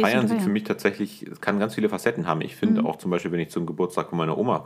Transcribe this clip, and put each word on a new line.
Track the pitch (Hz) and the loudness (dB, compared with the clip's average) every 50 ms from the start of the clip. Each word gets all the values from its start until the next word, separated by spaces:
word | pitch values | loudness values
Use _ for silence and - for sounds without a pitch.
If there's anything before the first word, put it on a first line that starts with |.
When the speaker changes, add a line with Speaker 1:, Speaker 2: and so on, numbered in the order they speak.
| 214 | 2
Speaker 1:
du | 208 | 4
Speaker 2:
Feiern | 117 - | 4 4
Speaker 1:
unter | 233 214 | 4 2
Speaker 2:
sieht | 226 220 | 2 2
für | 190 | 2
Speaker 1:
Feiern? | - | 2
Speaker 2:
mich | 101 107 | 0 0
tatsächlich, | 107 - 104 - - 101 98 - 104 - - - - | 0 -2 -4 0 0 0 0 0 -6 -6 -6 -14 -14
es | - - - | -16 -14 -4
kann | - - 101 101 | -2 -2 0 2
ganz | 104 113 - | 0 0 0
viele | - 107 104 | 0 0 0
Facetten | 101 90 - 117 - - 80 87 | 0 2 0 0 0 0 -2 -2
haben. | 82 82 | 0 -2
Ich | 78 78 - | -2 -6 -4
finde | - - 110 - - | 0 2 4 4 4
Speaker 1:
Mhm. | 78 | 2
Speaker 2:
auch | 80 80 | 0 -2
zum | - - 92 | -4 -2 -2
Beispiel, | 87 85 - 82 | -2 0 0 -2
wenn | 85 87 | -2 -2
ich | 82 - | -2 -2
zum | - 85 85 | -2 -4 -4
Geburtstag | 82 78 85 92 90 - - 80 - | -2 -2 -2 -2 0 0 -4 -4 -2
von | 87 85 | -2 -2
meiner | 80 85 - - | 0 0 0 0
Oma | 107 123 98 76 - | 0 0 0 -2 -4